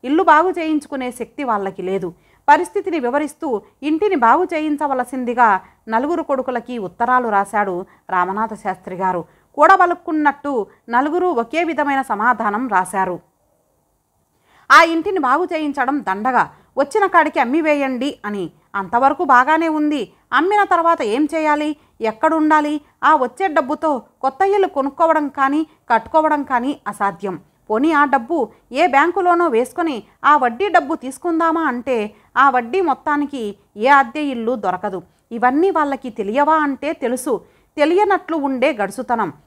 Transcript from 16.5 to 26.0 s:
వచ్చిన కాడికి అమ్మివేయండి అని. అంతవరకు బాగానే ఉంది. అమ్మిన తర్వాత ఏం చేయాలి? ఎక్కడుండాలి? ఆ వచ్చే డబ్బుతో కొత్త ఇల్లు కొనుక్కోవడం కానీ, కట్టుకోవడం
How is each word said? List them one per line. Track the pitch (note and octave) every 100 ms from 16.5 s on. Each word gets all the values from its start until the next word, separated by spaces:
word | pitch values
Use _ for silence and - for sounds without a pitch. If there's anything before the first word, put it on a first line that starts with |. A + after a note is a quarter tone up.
| - _ -
వచ్చిన | C#4+ G#4+ G4
కాడికి | F4 D#4 D#4+
అమ్మివేయండి | A#3+ D4+ D#4 D4 C4+ B3+ C#4 - G#3
అని. | G#3 E3+ _ _ G3+
అంతవరకు | F#3 A#3 C4+ D4
బాగానే | D#4+ B3 C4 D#4+ E4
ఉంది. | D#4 D4+ D4 F#3+ _ _
అమ్మిన | B3 F4 G#4
తర్వాత | G4 F4 E4 E4
ఏం | A#3 A#3 D4+ D#4+
చేయాలి? | D#4 D4 D4+ D4 _ _
ఎక్కడుండాలి? | A3 A3 D#4+ D#4+ D#4 D4+ D4 D4+ _ _
ఆ | C4+ D4+
వచ్చే | B3+ - F#4+
డబ్బుతో | D#4 C4 D4+ D#4+ C4 - _
కొత్త | C4 C4+
ఇల్లు | G4 G4+ F#4+
కొనుక్కోవడం | C#4+ C#4 C#4 E4 D#4 C#4+
కానీ, | - C4+ D4 D#4+ _ _
కట్టుకోవడం | A3+